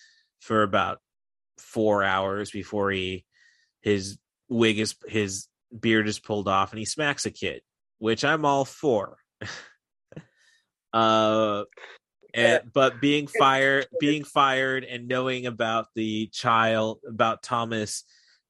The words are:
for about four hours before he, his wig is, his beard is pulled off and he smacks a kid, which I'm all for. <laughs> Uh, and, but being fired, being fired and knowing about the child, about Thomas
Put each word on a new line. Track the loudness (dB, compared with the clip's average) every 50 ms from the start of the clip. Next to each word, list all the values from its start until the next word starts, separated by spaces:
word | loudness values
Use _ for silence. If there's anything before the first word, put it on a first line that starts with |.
| -20 _ _ _ _ _ _ _
for | -6 0 2 2 2
about | 4 2 2 0 0 -4 -8 _ _ _ _ _ _ _ _ _ _ _ -20
four | -20 -8 -4 0 2 2 2 2 2
hours | 2 2 0 0 -2 -2 -4 -6 -8
before | -8 -10 -10 -6 -4 -2 -2 -2
he, | -2 -2 -4 -4 -6 -10 -12 _ _ _ _ _ _ _ _ _ _ _ -2
his | 0 0 0 -2 -4 -12 -16 _ _ _ _ _ -4
wig | 0 2 2 2 2 2
is, | -2 -4 -6 -10 -12
his | -6 -4 -4 -4 -4 -6 -10 -12 -16 _ _ _ _ -12 -4
beard | 0 2 2 2 2 0
is | -4 -6
pulled | -6 -6 -6 -4 -2 0
off | 0 0 0 -2 -4
and | -8
he | -10
smacks | -8 -6 -4 -4 -4 -4 -4 -6
a | -8
kid, | -8 -6 -8 -8 -8 -10 -14 _ _ _ _ _ _ _
which | -2 -2 0 0 0
I'm | 0 0 0 2
all | 2 2 2 0
for. | -2 -6 -4 -2 0 0 0 -2 -4 -10 -18 _ _ _ -16
<laughs> | -14 -14 -14 -14 -18 -20 _ _ _ _ _ _ _ _ -20 -20 -20 _ _ _ _ _ _ _ _ _ _ _ _ _ 0
Uh, | 2 4 4 4 4 4 4 2 2 2 0 0 -2 -6 -8 _ -20 -20 -20 -20 -20 _ _ _ _ _ _ 0
and, | 2 4 4 4 2 0 0 2
but | 2 4 4 2 2
being | 2 2 2 2 0 -2
fired, | 0 4 4 4 4 4 4 2 2 2 0 -2 -4 -2
being | 0 0 0 0 -4
fired | -4 0 2 2 2 2 2 0 -2 -2 -4 -6
and | -8 -10 -10 -8
knowing | -4 -4 -2 -2 -2 -4 -4 -6
about | -6 -4 -2 -2 -2 0 -2 -4 -4 -6
the | -6 -4 -2 -2 -4 -4 -6 -8
child, | -4 0 2 4 4 4 4 2 2 0 -2 -4 -6 -12 -6
about | -2 0 2 2 0 -2 -6
Thomas | -4 -4 -4 -2 -2 -4 -4 -4 -4 -6 -10 -12 _ _ _ _ _ _ _ _ _